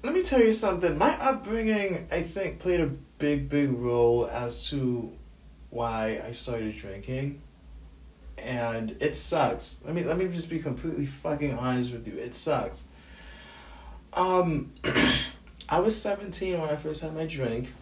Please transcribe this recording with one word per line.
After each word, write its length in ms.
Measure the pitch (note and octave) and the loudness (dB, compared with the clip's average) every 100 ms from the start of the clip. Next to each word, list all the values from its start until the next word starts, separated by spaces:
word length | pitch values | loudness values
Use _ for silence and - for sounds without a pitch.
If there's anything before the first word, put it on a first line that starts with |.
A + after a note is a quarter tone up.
| A#3+ | 2
Let 80 | |
me 80 | F4+ | 2
tell 180 | F4+ C4+ | 4 8
you 140 | A3 | 8
something. 460 | A3 G#3 F3 F3 D3+ | 6 2 2 0 4
My 200 | - - | 2 4
upbringing, 880 | C4+ C4+ G3+ A3+ A3 G#3 G3 E3+ - | 0 0 -2 0 2 2 0 -4 -2
I 100 | E3+ | -4
think, 380 | E3+ G3 F#3 - | -2 -4 -4 -2
played 200 | F3+ F3 | 0 2
a 120 | D3 C3+ - - | 2 -2 -12 -2
big, 320 | D3 D3 C3+ | 0 2 2
big 220 | C#3+ C#3 | 2 2
role 580 | A#2+ B2 A#2+ A#2+ A#2+ A#2 | 2 2 6 6 6 2
as 380 | A#2+ A#2+ - - | -2 -4 -4 -4
to 420 | C#3+ B2+ A#2+ A2 - - - - - - | 0 0 0 -4 -12 -20 -20 -20 -20 -12
why 500 | A#2+ A#2 A2+ A2 A2 | -4 -2 0 -2 -2
I 60 | - | -6
started 480 | A#2+ - A#2 G#2+ G#2 | -8 -4 -4 -4 -6
drinking. 640 | G#2 G2 G#2 B2+ C#3 C#3+ - - - - - - - - - - | -12 -10 -6 -4 -4 -6 -16 -20 -20 -20 -20 -20 -20 -20 -16 -12
And 580 | A#2 B2 A#2 A2+ A2 - | -6 -2 -2 -2 -4 -2
it 160 | D3 - | 0 2
sucks. 640 | - E3+ B2 A#2+ - - | 2 4 2 2 -6 -8
Let 120 | C3 E3+ | -4 -2
me, 80 | |
let 160 | D#3+ E3+ | 0 0
me 80 | F#3 | 0
just 200 | E3+ - | -2 -4
be 120 | E3 | -4
completely 480 | D3 B2 D#3+ D3+ C#3 | -4 -4 -4 -2 -4
fucking 500 | - D#3+ C#3+ C#3+ A#2+ | -4 -4 0 0 0
honest 340 | B2+ B2+ B2 | 0 0 0
with 160 | A#2 A2+ | -4 -8
you. 60 | G2 | -8
It 160 | B2 - | -4 0
sucks. 540 | D#3+ C3+ A#2 - - - - - - - - - - - - - - | 2 2 -2 -8 -14 -20 -20 -20 -18 -18 -20 -20 -20 -18 -18 -18 -6
Um, 600 | - F#3 F#3 E3+ D3+ C3 - - - B2+ A#2 | 0 4 6 4 0 -4 -6 0 4 6 4
<clears throat> 460 | - - - - - | 0 -10 -20 -14 0
I 100 | C#3 | 2
was 200 | G#3 A3 | 4 2
seventeen 600 | G#3 G3+ G3+ - F#3+ F3 | 2 -2 -4 -4 -2 0
when 80 | D#3 | 0
I 60 | D3 | -2
first 260 | D#3 D3+ | -4 -6
had 140 | D#3 D#3+ | -6 -6
my 100 | D#3+ | -6
drink. 480 | C#3+ B2 A#2 B2+ - | -2 -2 -2 -6 -10